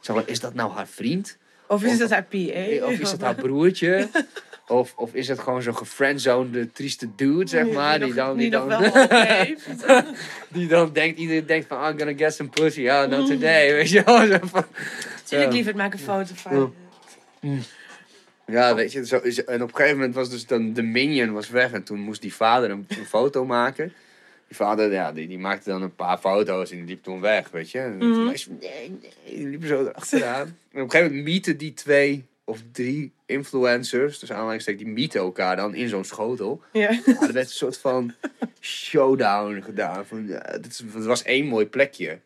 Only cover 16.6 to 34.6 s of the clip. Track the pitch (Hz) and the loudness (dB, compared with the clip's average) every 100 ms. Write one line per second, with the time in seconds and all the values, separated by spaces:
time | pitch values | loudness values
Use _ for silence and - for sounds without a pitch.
16.6 | 131 - - - - - _ _ 147 139 | 0 -4 -20 -20 -20 -20 _ _ -6 -6
17.6 | 117 - - - - - _ _ - 113 | -8 -18 -20 -20 -20 -20 _ _ -4 2
18.6 | 123 113 110 135 120 127 123 120 123 120 | 4 4 2 -2 0 0 0 -2 -4 -4
19.6 | 120 - 147 143 131 123 127 123 117 123 | -4 2 2 2 0 -2 -4 -6 -2 -2
20.6 | 113 113 113 117 139 147 117 104 104 120 | 0 -2 -2 0 0 0 0 -2 -2 0
21.6 | 127 117 95 104 101 104 101 - 110 123 | 0 0 -8 -8 -8 -8 -12 0 2 4
22.6 | 117 101 98 202 104 107 131 139 131 120 | 2 -4 -8 -12 -2 0 0 0 -2 0
23.6 | 123 135 160 - _ _ _ _ _ - | 0 -2 -10 -10 _ _ _ _ _ -4
24.6 | 104 107 107 98 82 78 80 92 95 98 | 0 2 2 0 -2 -6 -10 -8 -6 -6
25.6 | 104 95 92 - 87 90 98 101 101 92 | -4 -6 -6 -6 -4 -2 2 2 2 -2
26.6 | 90 90 85 92 - 92 98 107 - 85 | -4 -10 -12 -14 -10 -4 0 0 0 -10
27.6 | 82 127 131 107 240 226 226 277 - - | -8 -8 -8 0 2 2 0 -4 -10 -14
28.6 | - 156 127 190 - _ - - 143 143 | -14 -14 -14 -16 -20 _ -16 -10 -10 -8
29.6 | 160 139 135 - - 285 123 127 147 170 | -2 0 0 -4 -2 0 0 -4 -6 -12
30.6 | _ 143 127 156 170 139 147 180 180 147 | _ -10 2 4 4 0 -2 -2 -2 -4
31.6 | 151 - - 143 143 143 127 _ - 113 | -6 -12 2 4 4 0 -8 _ -12 -12
32.6 | 117 120 123 143 147 _ _ 139 139 135 | -12 -8 -4 -4 -6 _ _ -6 -4 0
33.6 | 123 120 120 123 143 147 - 107 110 110 | 2 2 0 0 0 -2 -10 -6 -6 -6